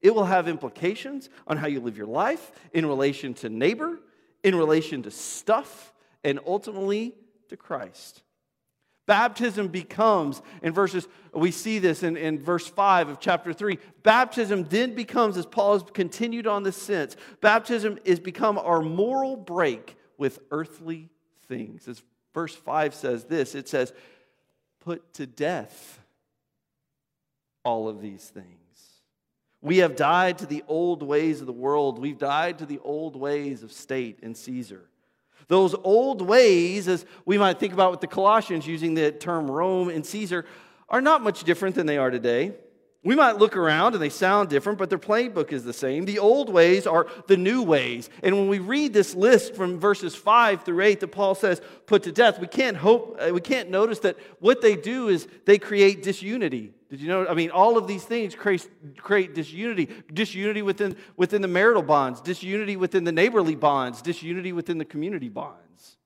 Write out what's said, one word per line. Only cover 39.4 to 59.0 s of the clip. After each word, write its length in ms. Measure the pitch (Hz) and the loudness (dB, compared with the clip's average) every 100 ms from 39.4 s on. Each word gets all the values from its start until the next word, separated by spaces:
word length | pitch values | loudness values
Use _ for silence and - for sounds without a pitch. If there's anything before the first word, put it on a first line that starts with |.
| 147 | -4
Rome 380 | 139 180 185 180 | -2 0 0 -2
and 160 | 160 | -4
Caesar, 400 | 147 208 208 175 160 - - _ _ | -8 -8 -4 -6 -6 -18 -20 _ _
are 100 | 240 | 0
not 220 | 269 311 | 4 2
much 200 | 220 - | 2 -4
different 320 | 165 170 190 | -2 0 0
than 120 | 180 160 | -2 -2
they 100 | 143 | 0
are 140 | 131 | 0
today. 420 | 123 117 120 170 202 - _ _ _ | 0 0 0 -2 -6 -20 _ _ _
We 100 | 175 | 0
might 240 | 269 277 208 | 4 4 6
look 180 | 208 196 | 4 4
around 380 | 165 156 202 | 2 4 2
and 80 | 220 | 2
they 80 | 151 | -4
sound 400 | 139 185 202 190 | 0 2 2 2
different, 280 | 143 202 208 | 0 -2 -4
but 120 | 190 | -4
their 80 | 185 | -4
playbook 540 | - 214 247 190 151 | -2 -2 0 -4 -4
is 120 | 143 | -4
the 80 | 117 | -8
same. 320 | 117 135 143 | -6 -4 -4
The 140 | 190 208 | -4 2
old 320 | 202 262 226 | 4 4 4
ways 360 | 185 170 190 196 | 6 6 6 4
are 200 | 165 165 - - | 0 0 -6 2
the 80 | 190 | 4
new 260 | 185 247 | 4 0
ways. 480 | 208 151 127 120 117 - | 2 2 2 -6 -12 -4
And 140 | 196 196 | 0 0
when 120 | 196 | 0
we 100 | 202 | -2
read 340 | 185 269 302 | -2 -2 0
this 220 | 208 190 | 2 2
list 400 | 180 208 240 - | 2 6 6 4
from 240 | - 185 180 | -6 -4 0
verses 360 | 196 196 175 | 0 0 -4
five 500 | - - 226 233 190 | -6 4 6 6 2
through 180 | - 170 | -2 2
eight 180 | 202 202 | 2 2
that 80 | 190 | -2
Paul 260 | 185 196 | -2 0
says, 280 | 196 208 175 - - - | 0 0 -2 -4 -20 2
"Put 160 | 202 | 2
to 100 | 170 | 2
death," 280 | 160 233 190 | 4 4 4
we 80 | 175 | -6
can't 280 | - 262 180 | -2 -2 0
hope, 400 | 175 233 - - | 4 4 2 -4
uh, 140 | 156 | -2
we 80 | 175 | -2
can't 300 | 170 262 180 | -2 -4 -2
notice 300 | 185 220 214 | 0 0 2
that 180 | 196 175 - - | -2 -2 -12 -2
what 200 | 190 254 | 2 4
they 160 | 233 196 | 4 2
do 320 | 143 254 233 | -2 -4 0
is 200 | 175 - - - | 0 -2 -8 4
they 120 | 202 | 4
create 440 | - 202 196 196 | 4 4 4 4
disunity. 720 | 151 190 190 240 185 127 104 _ _ | -4 -6 -6 -4 -4 -4 -10 _ _
Did 100 | 135 | -12
you 80 | 147 | -4
know? 180 | 185 185 | -2 0
I 80 | |
mean, 160 | 165 165 | 0 0
all 280 | 170 208 233 | 4 6 4
of 80 | 190 | 0
these 160 | 202 | -8
things 320 | - 233 208 | -4 -4 -4
create, 320 | - 208 180 - _ 151 | -4 -2 -2 -4 _ -20
create 360 | 135 | -20